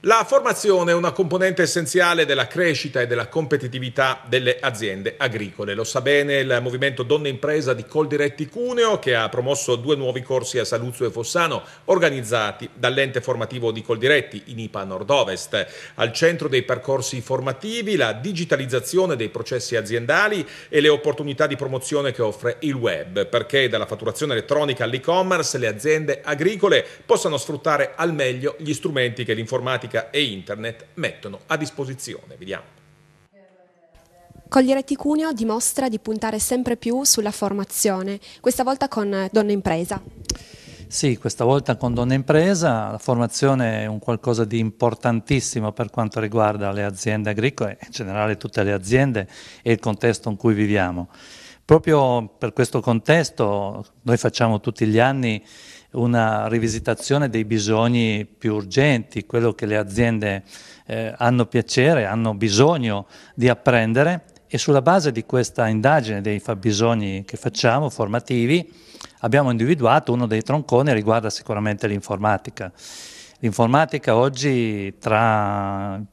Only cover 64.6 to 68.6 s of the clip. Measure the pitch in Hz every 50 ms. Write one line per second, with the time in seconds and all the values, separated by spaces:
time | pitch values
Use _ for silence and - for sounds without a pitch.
64.6 | - - 147 139 123 156 180 196 151 151 120 113 113 _ - 131 120 - - -
65.6 | 120 110 110 107 104 135 156 156 120 110 107 101 98 110 104 101 - - 113 98
66.6 | 95 117 104 101 113 117 117 110 104 98 95 95 98 - - - - 127 - -
67.6 | - 123 113 135 151 131 - - 113 101 107 117 - - 131 120 117 120 151 175